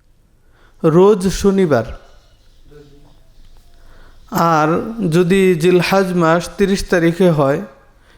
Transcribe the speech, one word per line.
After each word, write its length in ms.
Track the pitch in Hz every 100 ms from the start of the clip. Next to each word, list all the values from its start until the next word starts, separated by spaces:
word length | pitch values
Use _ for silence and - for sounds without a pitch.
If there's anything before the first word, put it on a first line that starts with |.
| _ _ _ _ _ _ _ _
রোজ 440 | 165 160 196 214 185
শনিবার। 560 | - 202 196 185 123 113 - - - _ _ _ - 131 147 147 147 151 - - - - - - - - - - - -
আর 380 | - 170 160 156 175 226 226 185
যদি 460 | 160 175 196 185
জিলহাজ 580 | 175 175 180 170 196 190
মাস 360 | 180 160 170 175 -
তিরিশ 260 | 196 196 -
তারিখে 400 | 185 165 170 185
হয়, 320 | 156 135 147 208 - _ _ _